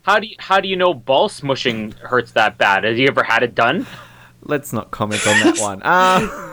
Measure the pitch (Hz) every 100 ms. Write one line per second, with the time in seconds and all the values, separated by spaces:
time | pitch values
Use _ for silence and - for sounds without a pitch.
0 | - 208 214 - - 190 190 190 185 139
1 | - 135 208 - 139 131 131 113 110 -
2 | - 123 120 120 107 - 107 98 104 113
3 | 135 127 113 113 120 - 117 170 269 -
4 | - - - _ - 147 - 117 - -
5 | 104 107 - - 339 330 208 190 - 180
6 | 185 185 208 - -